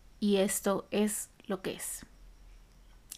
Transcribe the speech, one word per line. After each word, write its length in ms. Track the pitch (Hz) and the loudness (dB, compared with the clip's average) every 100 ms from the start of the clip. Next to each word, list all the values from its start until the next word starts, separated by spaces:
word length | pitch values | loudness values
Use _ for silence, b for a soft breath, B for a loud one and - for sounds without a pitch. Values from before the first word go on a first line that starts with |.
| - - | -20 -2
y 200 | 208 196 | 2 4
esto 500 | 202 - 202 190 - | 4 2 0 0 0
es 400 | 202 214 208 - _ | 0 2 0 -8 _
lo 180 | - 190 | -8 -6
que 120 | 170 | -4
es. 300 | 175 - - - - - - - - - - - - - | -6 -8 -10 -14 -20 -20 -20 -20 -20 -20 -20 -20 -20 -18